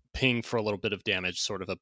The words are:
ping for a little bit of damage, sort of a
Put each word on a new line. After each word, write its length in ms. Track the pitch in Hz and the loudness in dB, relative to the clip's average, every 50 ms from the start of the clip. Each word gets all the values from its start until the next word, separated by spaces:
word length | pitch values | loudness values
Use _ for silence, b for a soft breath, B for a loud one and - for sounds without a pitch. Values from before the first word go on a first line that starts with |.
| _ _ - | _ _ -4
ping 300 | - - 131 123 117 113 | 2 4 4 4 2 0
for 160 | - - 120 | 0 0 0
a 40 | 107 | 0
little 160 | 107 104 92 | 0 0 0
bit 140 | 98 110 101 | 0 -2 -2
of 100 | 95 - | -2 0
damage, 360 | 110 101 92 90 90 87 - | 0 0 0 0 -2 -2 -2
sort 220 | - - 107 92 95 | -4 -4 -4 -4 -4
of 80 | 98 | -4
a 80 | 95 90 | -6 -6